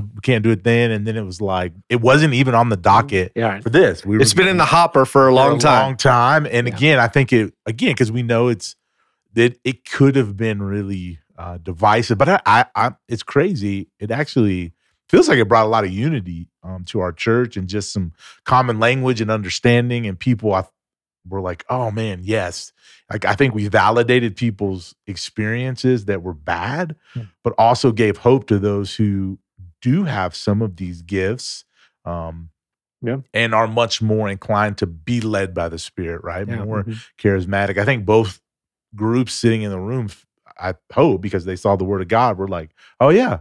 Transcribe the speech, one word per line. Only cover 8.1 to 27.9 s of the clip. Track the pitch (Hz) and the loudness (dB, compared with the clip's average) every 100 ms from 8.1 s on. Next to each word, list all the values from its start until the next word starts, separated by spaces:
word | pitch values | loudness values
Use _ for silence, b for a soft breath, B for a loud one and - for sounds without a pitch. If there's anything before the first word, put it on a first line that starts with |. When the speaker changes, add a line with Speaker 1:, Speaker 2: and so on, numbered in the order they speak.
Speaker 1:
we | 117 | -2
know | 120 117 123 | -2 0 0
it's, | 117 - - _ _ _ _ _ | -2 -6 -18 _ _ _ _ _
that | 117 120 120 | 0 0 0
it | 135 127 | -8 -8
could | - - 139 135 | -8 2 2 4
have | 110 | 0
been | 98 113 104 | -2 -4 -4
really, | 98 101 98 95 90 82 _ - | -4 -6 -6 -8 -10 -14 _ -18
uh, | 87 87 | -14 -14
divisive. | 82 85 104 107 117 107 | -12 0 2 2 2 2
But | 135 | 2
I, | 190 - | 2 4
I, | 110 127 | 4 4
I, | 107 117 - - | 0 -4 -4 -10
it's | 113 | -10
crazy. | - 143 180 160 101 98 92 - | -4 0 0 0 -4 -4 -8 -12
It | 104 | -8
actually | 117 151 - 104 92 87 - _ _ - | -6 -4 0 0 0 -6 -12 _ _ 0
feels | 131 - | 2 4
like | 139 | 4
it | 107 | 4
brought | 113 110 | 4 4
a | |
lot | 113 | 2
of | 101 | 0
unity, | 92 135 147 90 82 85 _ | -2 -2 -4 -6 -12 -14 _
um, | 92 92 87 | -14 -14 -8
to | 107 | -6
our | 90 | -6
church | 85 - 117 123 104 | -4 0 0 0 -4
and | 92 | -6
just | 104 98 | -6 -6
some | 104 87 - b b - | -6 -6 -10 b b 0
common | 127 127 110 | 2 2 0
language | 117 131 131 117 | 0 0 0 -2
and | 107 | -2
understanding. | 110 95 - 123 120 120 120 113 | -2 -4 -2 2 2 2 -4 -6
And | 92 | -6
people, | - 117 110 | -2 -2 0
I | 95 92 _ _ _ _ _ 90 | -2 -2 _ _ _ _ _ -12
were | 95 | -8
like, | 92 87 - | -8 -8 -6
"Oh | 127 120 | -4 -4
man, | 107 110 92 | -4 -6 -8
yes." | 92 110 90 - - _ b b b | -4 -4 -4 -8 -16 _ b b b
Like, | 107 101 | -6 -2
I | |
think | 107 139 | 2 0
we | 107 101 | 0 0
validated | 98 98 113 117 123 120 98 | 2 4 4 4 2 0 -4
people's | 117 101 101 95 85 _ - | -4 -2 -4 -6 -12 _ -14
experiences | 92 - - 107 117 127 127 127 123 101 | -12 -12 -6 -6 -4 -6 -2 0 0 0
that | 95 | -6
were | 90 | -6
bad, | 78 76 85 98 143 175 156 B | -10 -6 -6 -4 -6 -6 -10 B
Speaker 3:
Hmm. | B 104 B | B -14 B
Speaker 1:
but | 117 - | -6 2
also | 113 123 127 | 2 4 2